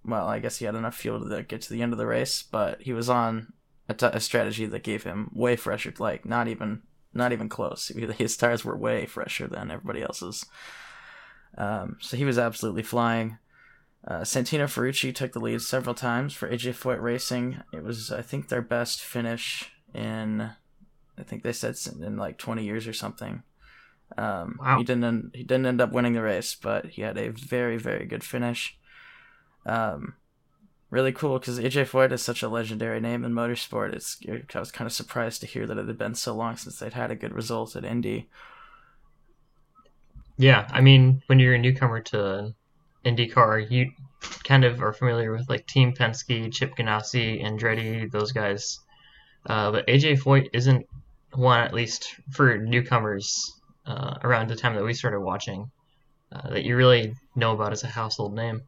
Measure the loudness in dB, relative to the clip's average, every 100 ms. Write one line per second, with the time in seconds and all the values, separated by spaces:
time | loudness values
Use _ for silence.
0 | -4 -4 -2 -4 -6 -6 -6 -4 -6 -6
1 | -8 -6 -6 -8 -8 -12 -8 -4 -2 -2
2 | -2 -2 -2 -6 -4 -2 -2 -2 -6 -4
3 | 2 4 2 -2 -8 -20 _ _ -8 2
4 | 2 2 0 0 0 -4 -6 -6 -6 -6
5 | -6 -8 -8 0 0 2 -2 -4 -6 -4
6 | -4 -4 -4 -2 -2 -4 -6 -8 _ _
7 | _ -2 0 -2 -6 -6 -6 -6 -10 -8
8 | -8 -2 -2 2 0 0 -4 -4 -2 -2
9 | -4 -10 -8 -8 -8 -8 -10 -10 -8 -8
10 | -8 -8 -10 -12 -14 -18 -20 -18 -20 -20
11 | -20 -20 -20 -20 _ -8 -6 -6 -8 -12
12 | -8 -2 0 2 0 -2 -4 -4 -4 0
13 | 0 0 -4 -10 _ _ _ _ _ _
14 | -10 -8 -2 -2 0 -2 -2 -2 -2 -2
15 | -4 -4 -6 -6 -4 -4 -2 -4 -4 -4
16 | -2 -2 -2 -6 -6 -4 -4 -4 -4 -2
17 | -2 -4 -4 -4 -4 -6 -12 -12 -8 -8
18 | -8 -8 -6 -10 -4 -6 -2 -4 -2 -6
19 | -6 -6 -4 -4 -6 -8 -12 _ _ -10
20 | -6 -6 -4 -4 -6 -10 _ _ -20 _
21 | _ -20 -12 -8 -6 -4 -6 -8 -12 -10
22 | -10 -8 -8 -8 -8 -6 -6 -6 -8 -8
23 | -10 -10 -12 -12 _ _ -20 -20 _ _
24 | _ -6 -4 -4 -8 -6 2 2 2 0
25 | 2 -2 -4 -14 0 2 2 2 2 2
26 | 2 0 0 -2 -4 -6 -4 -4 -4 -8
27 | -6 -6 -6 -8 -4 -2 0 -2 -4 -6
28 | -6 -10 -6 -4 -4 -4 -8 -12 _ -20
29 | -20 -20 -20 _ _ _ -4 -2 -2 -6
30 | -10 -14 _ _ _ _ _ _ _ 0
31 | 0 0 -2 -2 -4 -4 0 0 2 4
32 | 4 2 -4 -4 -4 -4 -4 -4 -4 -2
33 | -4 -4 -2 -2 -2 -4 -4 -4 -4 -6
34 | -10 -10 -8 -10 -8 -10 -8 -8 -6 -6
35 | -6 -4 -4 -6 -10 -8 -6 -6 -6 -6
36 | -6 -4 -6 -4 -6 -6 -12 -12 -10 -6
37 | -6 -6 -8 -8 -6 -6 -6 -8 -4 -4
38 | -2 -4 -8 -20 -20 -20 -20 -20 _ _
39 | _ _ _ _ _ _ _ _ _ _
40 | _ -20 -16 6 8 8 6 8 12 12
41 | 10 6 8 8 8 6 4 4 2 0
42 | -2 0 0 -2 -6 -12 _ _ _ _
43 | 0 2 4 6 6 6 2 2 2 -2
44 | -20 _ -14 -12 6 8 8 4 -2 2
45 | 2 2 0 -2 -2 -4 2 6 6 6
46 | 0 0 -2 -2 -2 -2 -4 -2 0 0
47 | 0 0 0 -2 -4 -2 0 0 -2 -4
48 | -2 -2 0 0 -2 -2 -6 -10 _ _
49 | -20 -20 _ _ -2 0 2 2 6 6
50 | 6 4 6 6 6 2 4 4 2 -18
51 | -20 -20 _ 2 4 4 4 -2 -4 -6
52 | -10 -14 -10 4 6 6 2 2 4 2
53 | 2 -2 -4 -4 -6 -12 _ _ -10 -6
54 | -6 -2 2 2 2 0 0 0 -2 0
55 | -2 -2 -2 -2 -4 -8 -10 _ _ _
56 | _ _ _ -12 -4 -2 2 8 10 8
57 | 4 -6 _ 0 2 2 0 -2 -6 -4
58 | -4 -4 -4 -4 -4 -6